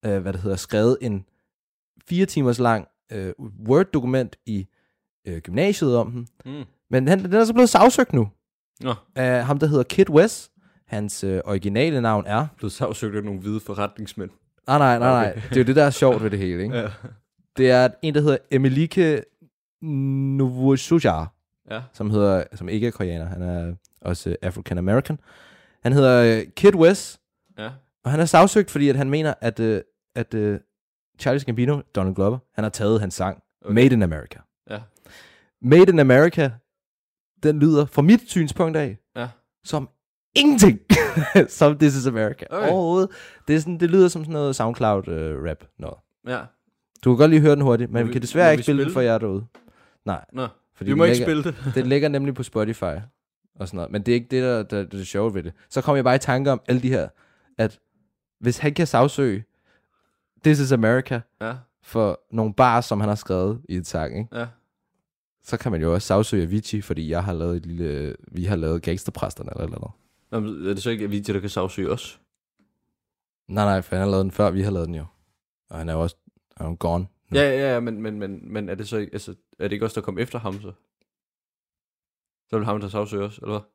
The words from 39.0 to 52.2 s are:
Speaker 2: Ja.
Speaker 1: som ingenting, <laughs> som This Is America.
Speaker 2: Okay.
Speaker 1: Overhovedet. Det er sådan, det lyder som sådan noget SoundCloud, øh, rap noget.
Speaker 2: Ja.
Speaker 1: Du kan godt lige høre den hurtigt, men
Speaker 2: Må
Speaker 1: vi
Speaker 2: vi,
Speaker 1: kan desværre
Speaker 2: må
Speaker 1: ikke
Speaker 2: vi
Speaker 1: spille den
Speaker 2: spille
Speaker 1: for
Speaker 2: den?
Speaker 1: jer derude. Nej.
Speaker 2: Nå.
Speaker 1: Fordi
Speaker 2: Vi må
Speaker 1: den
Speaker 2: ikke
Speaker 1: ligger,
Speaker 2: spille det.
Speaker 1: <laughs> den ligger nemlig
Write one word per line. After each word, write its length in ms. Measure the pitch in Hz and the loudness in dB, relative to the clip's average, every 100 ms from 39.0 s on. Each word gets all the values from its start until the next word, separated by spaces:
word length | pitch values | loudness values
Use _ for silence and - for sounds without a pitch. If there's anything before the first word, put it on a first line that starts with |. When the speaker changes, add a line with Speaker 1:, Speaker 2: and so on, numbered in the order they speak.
| _ - | _ -12
Speaker 2:
Ja. 120 | 120 - _ _ | -12 -14 _ _
Speaker 1:
som 260 | - 151 135 _ _ _ _ - | -8 -6 -8 _ _ _ _ 2
ingenting, 440 | 285 269 196 139 _ - 453 - | 4 8 6 6 _ 4 4 -2
<laughs> 300 | 147 202 147 | 2 2 2
som 300 | - 147 147 | 4 2 4
This 180 | 151 139 | 2 2
Is 120 | 127 | -4
America. 380 | 113 107 123 - | -2 -4 -4 -10
Speaker 2:
Okay. 200 | 175 208 | -4 -2
Speaker 1:
Overhovedet. 400 | 185 170 180 190 - - - - | 0 0 0 0 -4 -20 -20 -2
Det 80 | 156 | -2
er 40 | |
sådan, 200 | 156 175 | -2 -2
det 100 | 170 | 2
lyder 180 | 185 180 | 6 4
som 160 | 175 | 2
sådan 100 | 156 | -8
noget 220 | 156 143 135 | -4 -4 -2
SoundCloud, 520 | 117 120 113 101 95 | -4 -2 0 0 -2
øh, 360 | 80 80 73 80 | -6 -6 -6 -8
rap 140 | 76 - _ | -10 -14 _
noget. 180 | - - _ _ 120 | -16 -16 _ _ -10
Speaker 2:
Ja. 120 | 123 - _ _ _ _ _ | -10 -10 _ _ _ _ _
Speaker 1:
Du 80 | 131 | 0
kan 60 | 123 | 4
godt 140 | 151 | 6
lige 100 | 156 | 6
høre 140 | 151 147 | 6 4
den 60 | |
hurtigt, 300 | 139 117 120 | 2 0 0
men 80 | 117 | -2
Speaker 2:
Må 20 | |
Speaker 1:
vi 40 | 117 | -2
Speaker 2:
vi, 60 | |
Speaker 1:
kan 80 | 123 | -2
desværre 260 | 117 151 175 | -4 2 4
Speaker 2:
må 40 | |
Speaker 1:
ikke 80 | 147 | 4
Speaker 2:
vi 40 | |
Speaker 1:
spille 160 | 120 139 | 2 0
den 20 | 139 | 0
Speaker 2:
spille 80 | |
Speaker 1:
for 60 | 135 | 0
Speaker 2:
den? 60 | 123 | 0
Speaker 1:
jer 80 | 113 | 0
derude. 280 | 110 95 113 _ _ _ _ _ - | -2 -6 -8 _ _ _ _ _ -8
Nej. 200 | 85 - | -8 -10
Speaker 2:
Nå. 140 | 127 123 _ _ _ | -10 -10 _ _ _
Speaker 1:
Fordi 140 | 95 | -2
Speaker 2:
Vi 40 | 139 | 4
må 60 | 170 | 4
Speaker 1:
den 60 | |
Speaker 2:
ikke 120 | 123 127 | 4 0
Speaker 1:
ligger, 180 | 156 151 | -2 -2
Speaker 2:
spille 120 | 151 135 | -6 -4
det. 100 | 123 | -4
Speaker 1:
<laughs> 20 | |
den 20 | 127 | 0
ligger 240 | 139 147 | 0 0
nemlig 240 | 139 | -2